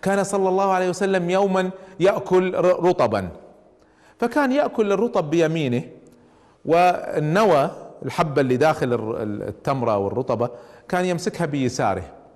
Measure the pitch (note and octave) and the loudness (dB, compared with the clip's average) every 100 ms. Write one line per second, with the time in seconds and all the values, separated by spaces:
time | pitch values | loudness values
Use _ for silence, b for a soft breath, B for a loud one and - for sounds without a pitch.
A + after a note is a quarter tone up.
0 | - G3+ F#3+ G3+ F#3+ F#3 G3 F#3 F#3 F3 | 0 0 0 0 0 2 2 2 0 -2
1 | G3 F#3+ F3 F#3 G3+ F#3+ F#3 F#3+ B B | 0 0 0 0 2 0 -2 -6 B B
2 | F3 G#3+ - F#3 F#3 F#3 F3 F3+ E3+ F3+ | 2 2 2 2 2 2 2 2 2 2
3 | B2 G#2 F#2 - - - _ _ b b | 2 0 -4 -10 -20 -20 _ _ b b
4 | b b A#3+ D4+ C#4 C4+ - - G#3 G3 | b b -2 0 0 2 0 0 0 0
5 | A#3 G#3+ D#3 E3 D#3 E3 C#3 B2 E3 - | 0 -2 0 0 2 0 -2 -2 -6 -18
6 | - b b b b b - E3 F3+ F3+ | -20 b b b b b 0 4 4 2
7 | - - D3+ E3+ A3 D#3 D3 - - - | -4 -4 0 2 4 4 2 -4 -16 -12
8 | C3 - E3 C#3+ C3+ B2+ D3+ D#3 C3+ A#2+ | -10 -2 0 2 2 4 2 2 0 -2
9 | A2 A#2 G#2+ G2+ G2+ G2+ - C#3 A#2 G#2 | -4 -6 -6 -6 -8 -8 -4 -2 0 0
10 | G2 G2+ B2+ A2+ A#2 B B B - F3+ | 0 -2 -2 -2 -2 B B B -6 -2
11 | F#3 F3 F3 - E3+ C#3+ C3 - A#2+ F#2+ | 0 -2 -4 -4 -4 -2 -2 0 -2 -2
12 | F2 - - | -6 -18 -20